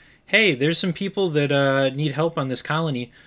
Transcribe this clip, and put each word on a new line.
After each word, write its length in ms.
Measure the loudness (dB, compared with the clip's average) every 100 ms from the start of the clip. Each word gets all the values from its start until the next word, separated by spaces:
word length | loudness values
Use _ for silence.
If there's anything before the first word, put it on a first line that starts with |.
| -20 _ 0
"Hey, 260 | 2 4
there's 240 | 2 0 0
some 160 | -2
people 360 | -2 -4 -2 0
that, 200 | 0 2
uh, 380 | 2 2 2 0
need 220 | -2 -4
help 260 | -2 -2 -2
on 120 | -4
this 120 | -4
colony. 500 | -4 -2 -2 -4 -8 -14